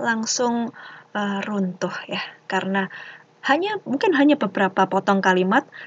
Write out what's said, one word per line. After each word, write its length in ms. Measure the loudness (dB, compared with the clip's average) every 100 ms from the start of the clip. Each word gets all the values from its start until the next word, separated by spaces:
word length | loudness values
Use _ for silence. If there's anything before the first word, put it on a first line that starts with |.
langsung, 720 | -2 -2 -2 0 0 0 -2 -6 -18 -20 -10 -4
eh, 240 | -2 -4 -4
runtuh 480 | -2 -2 -2 -6 -6 -8
ya, 80 | -8 -8 -12 -6
karena 400 | -4 -2 -2 -2 -6 -18 -20 -20 _ 0
hanya, 320 | 0 0 -4 -4
mungkin 240 | 0 2
hanya 240 | 4 6 4
beberapa 480 | 2 0 0 2
potong 400 | 0 2 2 2
kalimat 400 | 4 2 4 2 0 -8